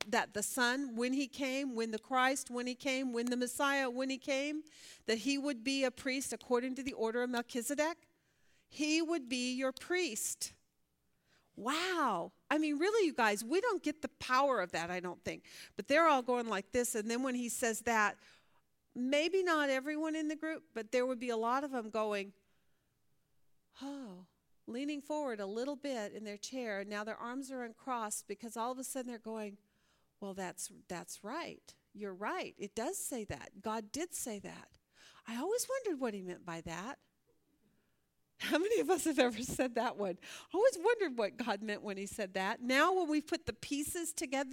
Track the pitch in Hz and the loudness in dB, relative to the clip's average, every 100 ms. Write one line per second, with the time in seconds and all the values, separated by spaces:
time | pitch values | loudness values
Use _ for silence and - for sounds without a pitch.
0 | 208 226 180 - 208 - 240 254 277 226 | 0 2 2 0 -2 4 4 4 0 0
1 | 247 262 269 - 269 262 277 226 226 220 | 2 2 0 -2 -2 0 0 0 0 -2
2 | - 262 254 269 - 247 247 247 285 262 | 2 4 6 4 -2 -4 -4 -2 0 0
3 | 269 233 240 247 247 - 285 277 262 247 | 0 0 0 0 0 2 2 4 2 0
4 | 262 262 - 269 285 302 311 - - - | -2 -2 0 0 0 -2 -6 -16 -20 -10
5 | - 226 214 277 277 254 220 269 254 - | -2 0 2 0 0 -2 0 2 2 0
6 | 277 262 262 220 - 240 254 254 262 - | -2 -2 -2 -6 0 2 2 -4 -6 -2
7 | 226 226 247 240 240 254 226 285 302 339 | 0 0 0 0 -2 -4 -2 2 2 0
8 | _ _ _ _ _ _ _ - 302 311 | _ _ _ _ _ _ _ -2 2 4
9 | 320 339 247 247 247 254 262 262 - 359 | 4 0 0 -2 0 0 -2 -2 -2 0
10 | 339 214 - - - - _ _ _ _ | 0 0 -4 -4 -8 -10 _ _ _ _
11 | _ _ _ _ _ - 208 302 370 359 | _ _ _ _ _ -8 -2 0 0 2
12 | 277 185 175 - - 302 311 285 359 440 | 2 2 -2 -8 0 2 2 2 4 4
13 | 359 247 220 202 226 330 480 381 302 294 | 4 4 4 4 2 2 2 2 0 -4
14 | 247 - - 254 285 247 180 175 170 180 | -6 -8 0 4 6 4 0 -2 -2 -4
15 | 175 175 - 165 - - - - 196 285 | -4 -6 -6 -8 -10 -18 -16 -8 2 6
16 | 330 277 240 247 226 196 202 254 240 233 | 8 6 4 0 2 -2 0 0 0 0
17 | 214 233 262 247 240 - 233 220 - 226 | 0 0 0 -2 -2 0 0 0 2 4
18 | 208 - - - _ _ _ _ _ - | 4 2 -12 -20 _ _ _ _ _ -4
19 | 247 285 330 381 359 311 285 262 262 302 | 2 4 4 2 4 4 4 2 0 -2
20 | 320 311 311 311 214 - - - 220 254 | -2 0 -2 -2 -4 -6 -8 -10 -2 0
21 | 247 254 247 226 226 254 285 262 220 214 | 2 0 -2 0 2 2 0 -4 -2 0
22 | 214 208 196 - _ _ _ _ _ _ | 0 0 -2 -10 _ _ _ _ _ _
23 | _ _ _ _ _ _ _ - 277 285 | _ _ _ _ _ _ _ -12 -8 -8
24 | 247 180 185 _ _ _ - 226 285 294 | -10 -14 -18 _ _ _ -8 -4 -2 -4
25 | - 302 285 220 196 214 262 285 285 254 | -4 -2 -2 -2 -4 -2 -2 -2 -2 -2
26 | 208 196 214 208 - 262 233 196 202 208 | -4 -6 -10 -10 -8 -6 -4 -4 -4 -4
27 | 214 - 233 254 262 269 240 220 - 247 | -4 -6 -6 -6 -6 -6 -8 -8 -4 -4
28 | 214 220 - 202 240 233 226 254 254 269 | -2 -6 -6 -8 -8 -4 -4 -4 -6 -6
29 | 247 233 220 220 214 202 _ _ _ _ | -6 -8 -8 -6 -6 -10 _ _ _ _
30 | _ - 202 190 185 - - 175 - 175 | _ -12 -8 -6 -6 -6 -10 -12 -10 -10
31 | 170 - 202 285 320 78 - - _ 202 | -8 -10 -8 -6 -8 -10 -16 -20 _ -10
32 | 202 185 208 359 254 - 202 - 240 392 | -8 -4 -4 -4 -6 -8 -8 -4 -4 -4
33 | - 262 208 - - - 220 220 214 277 | -4 -4 -6 -8 -12 -10 -4 -4 -4 -6
34 | 349 - - 208 185 170 - _ _ _ | -6 -6 -6 -6 -10 -14 -18 _ _ _
35 | - - - 233 320 480 - 523 466 294 | -20 -18 -8 -4 0 0 0 -2 -2 -2
36 | 254 208 185 180 175 165 165 165 208 - | -2 -4 -6 -8 -8 -8 -6 -8 -8 -10
37 | _ _ _ _ _ _ _ _ _ _ | _ _ _ _ _ _ _ _ _ _
38 | _ _ _ - - 294 381 440 294 349 | _ _ _ -8 0 2 4 4 4 2
39 | - 277 254 220 254 - 262 233 233 196 | 2 4 4 2 -4 0 0 0 -2 -2
40 | 202 180 - - - 339 494 453 349 480 | -4 -4 -10 -16 -4 4 4 6 2 2
41 | 370 240 202 - 240 202 220 208 185 196 | 2 0 -2 0 -2 -2 -2 -4 -4 -4
42 | 196 - 196 190 190 233 247 262 320 370 | -4 -4 -4 0 0 0 2 6 6 6
43 | 330 302 294 339 - - - 285 294 359 | 4 2 2 -2 -2 -8 -4 -2 -2 -2
44 | 339 - 311 262 277 | -4 -4 -2 0 -2